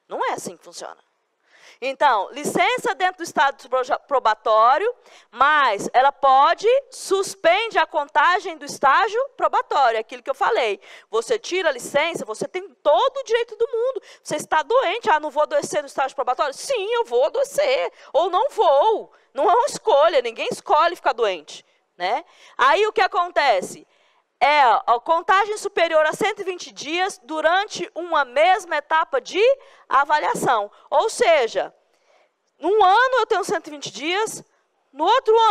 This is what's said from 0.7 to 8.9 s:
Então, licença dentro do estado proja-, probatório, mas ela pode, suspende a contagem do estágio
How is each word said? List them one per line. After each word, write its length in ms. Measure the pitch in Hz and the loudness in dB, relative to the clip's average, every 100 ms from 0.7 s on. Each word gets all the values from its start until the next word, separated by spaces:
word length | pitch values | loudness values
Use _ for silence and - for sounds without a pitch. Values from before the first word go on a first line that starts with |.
| 170 170 82 _ _ _ _ _ _ - - | -16 -16 -18 _ _ _ _ _ _ -20 -10
Então, 500 | 262 262 294 214 175 | -8 0 2 2 -2
licença 640 | 262 294 - 381 494 480 | -8 -4 0 0 0 -4
dentro 240 | 392 370 359 | -2 -4 -4
do 40 | |
estado 460 | 330 330 277 - 254 | -6 0 0 -2 -6
proja-, 300 | 262 254 - | -4 -2 -6
probatório, 960 | - 262 226 214 233 220 226 302 440 - _ - _ | -2 0 0 0 2 4 4 4 0 -6 _ -20 _
mas 580 | 226 277 302 262 202 - | 0 2 4 2 0 0
ela 200 | 233 269 | 2 2
pode, 560 | - 269 262 294 349 415 539 - | 2 2 4 4 2 2 0 -2
suspende 880 | - - 392 381 - 330 381 453 359 | -12 -4 -4 -4 -2 0 2 0 -2
a 80 | 320 | -2
contagem 720 | 320 285 302 320 370 370 311 | -2 -2 0 2 0 -4 -12
do 80 | |
estágio 580 | 285 - 269 | -14 -2 2